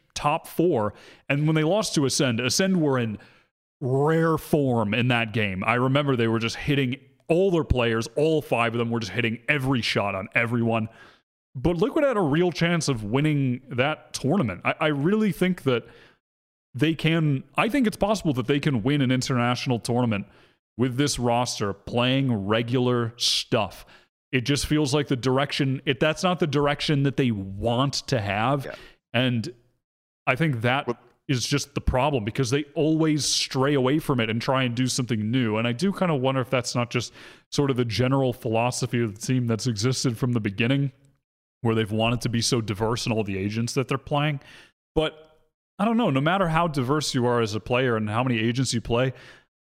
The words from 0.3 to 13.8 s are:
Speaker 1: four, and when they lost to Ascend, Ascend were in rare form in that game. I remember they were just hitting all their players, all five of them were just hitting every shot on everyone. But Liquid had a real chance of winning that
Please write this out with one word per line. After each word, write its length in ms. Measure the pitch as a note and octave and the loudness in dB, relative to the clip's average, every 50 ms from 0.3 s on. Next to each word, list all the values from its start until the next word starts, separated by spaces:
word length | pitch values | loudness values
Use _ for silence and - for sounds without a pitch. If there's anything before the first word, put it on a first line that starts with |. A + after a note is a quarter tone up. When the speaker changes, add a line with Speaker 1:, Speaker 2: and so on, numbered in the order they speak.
| D#3 E3 - | -2 -2 -4
Speaker 1:
four, 480 | - - - E3 F3+ D#3 A2+ G#2 G#2 - - - - - - _ - | -6 -2 0 2 2 2 0 0 -2 -4 -8 -16 -20 -20 -12 _ -2
and 180 | C#3 C#3+ D3+ | 0 0 2
when 80 | D#3 D#3 | 2 2
they 80 | D#3 D3+ | 2 2
lost 320 | D#3 F#3+ A3 G#3+ - - | 2 2 0 0 0 0
to 100 | D#3+ C#3 | 0 0
Ascend, 340 | B2+ - - D3 B2+ A#2 A#2 | 0 2 0 0 0 0 0
Ascend 400 | B2+ B2 - - F#3+ F#3+ F#3+ F3 | 0 0 0 0 2 2 2 2
were 200 | D3+ C#3+ C3 B2 | 2 2 2 0
in 180 | A#2 A2 G2+ - - - - _ _ _ _ _ _ _ _ _ | -2 -4 -6 -8 -12 -18 -20 _ _ _ _ _ _ _ _ _
rare 580 | C#3+ B2 C3 C3+ C#3+ D#3 D#3+ E3 E3 E3 D#3+ | -4 -2 0 2 2 2 2 4 4 2 2
form 560 | D3 - - E3+ D3+ C#3 C3 A#2+ A#2 G#2+ G2+ A2 | 0 0 0 2 2 2 2 2 2 2 2 0
in 140 | B2 A#2+ | 2 2
that 260 | B2 B2 A#2 A#2 G#2+ G#2 | 2 2 2 0 -2 -2
game. 300 | A2+ G#2+ G2 F#2 F#2 G#2 | -2 -2 -2 -2 -2 -2
I 100 | A2+ A#2 | 0 2
remember 400 | B2 B2+ C3 C3+ D3 D3 C#3 C3 | 2 2 2 2 2 2 2 2
they 120 | A#2 A2+ | 2 2
were 100 | A2+ A2+ | 2 2
just 200 | A2+ A2+ A2 - | 0 0 -2 -4
hitting 400 | - - D3 C#3+ C#3 C3+ B2 C3+ - - - _ _ _ | -4 -2 0 0 2 2 0 -2 -6 -10 -16 _ _ _
all 220 | - D#3+ F3 G3 G3 | 0 2 2 2 2
their 140 | F3 D#3+ C#3+ | 2 2 2
players, 440 | - B2+ B2 A#2 A#2 A2+ A2+ A2+ - - | 2 2 2 2 2 2 0 -2 -2 -2
all 260 | D3 D3+ D#3+ D#3+ D3+ - | 0 2 2 2 0 0
five 300 | - C3 A#2 A#2 A#2 A2+ | 0 0 0 2 2 0
of 20 | |
them 140 | A#2+ A#2 A#2 | 0 -2 0
were 80 | A#2 A#2 | -2 -2
just 140 | A2 F#2 G2 | -4 -4 -2
hitting 260 | A#2+ A#2 A2+ A#2 - - - | -2 -2 -2 -2 -4 -2 -2
every 320 | D3+ C#3+ B2+ C3+ C#3 A#2+ | -2 0 0 0 0 0
shot 320 | - - - A#2+ G2+ G2+ G2 | 0 0 0 0 0 -2 -2
on 140 | F#2+ - - - | -4 -6 -4 -2
everyone. 540 | A#2+ A#2 A2+ A#2+ A#2+ A#2 A2+ A2+ A2+ A2 G#2+ - - - - - _ _ _ _ _ _ _ - | -2 0 0 0 0 0 0 0 0 -2 -4 -8 -14 -20 -20 -20 _ _ _ _ _ _ _ -8
But 220 | B2+ A#2+ E3 F3 | -2 0 0 2
Liquid 280 | D#3+ G3+ C#4+ - D#4+ D4 | 2 0 0 2 2 2
had 100 | C4+ A#3+ | 2 2
a 60 | G#3 | 2
real 300 | F3+ C3+ C#3 E3 F3+ F3+ | 2 2 2 2 2 0
chance 360 | - - E3+ E3+ F3 E3 - | 0 0 0 0 2 0 0
of 160 | D3 C3 A2 A2 | -2 -2 -2 -2
winning 580 | G2+ A#2 C#3 D3+ D#3 D3 C#3+ C3+ B2+ B2 - - - | -2 0 0 2 2 2 2 2 0 -2 -4 -6 -4
that 440 | B2 A#2 | -2 0